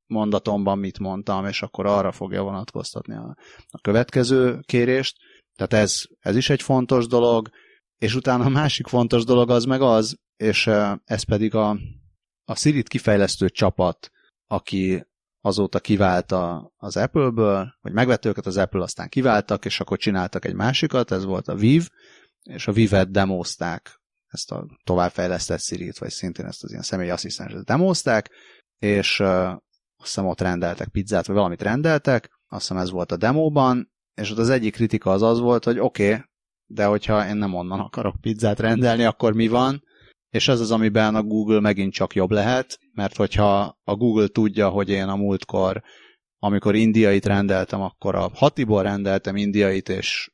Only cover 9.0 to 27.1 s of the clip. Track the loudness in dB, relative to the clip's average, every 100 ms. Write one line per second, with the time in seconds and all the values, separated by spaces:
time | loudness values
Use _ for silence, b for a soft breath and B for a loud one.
9 | 2 2 4 4 4 4 2 2 4 4
10 | 2 -6 _ -4 0 2 2 2 2 -4
11 | -6 -6 -2 0 0 0 0 -2 -6 -16
12 | _ _ _ _ -10 0 2 2 0 -2
13 | 2 2 2 0 -2 0 0 2 0 -2
14 | -10 _ _ _ _ -8 -4 -2 0 -2
15 | -6 _ _ _ -2 0 0 -2 0 2
16 | 4 2 0 -2 -2 -6 -12 _ -8 -4
17 | -2 0 0 2 2 2 -2 -10 -6 0
18 | 2 2 0 -4 -4 -2 -2 -2 -4 -8
19 | -6 0 2 2 0 -4 -4 -6 -4 -4
20 | -2 -2 -2 -6 -6 -2 -2 0 0 0
21 | -2 -2 -2 -4 -6 0 4 4 2 b
22 | b b b _ -18 -10 -2 2 4 4
23 | 2 2 0 0 -6 -6 -8 -8 -12 -20
24 | _ _ _ -14 -10 -10 -12 -10 -2 0
25 | 0 0 -4 -4 -4 -6 -6 -8 -10 -10
26 | -12 -8 -10 -8 -12 -14 -14 -12 -8 -6
27 | -4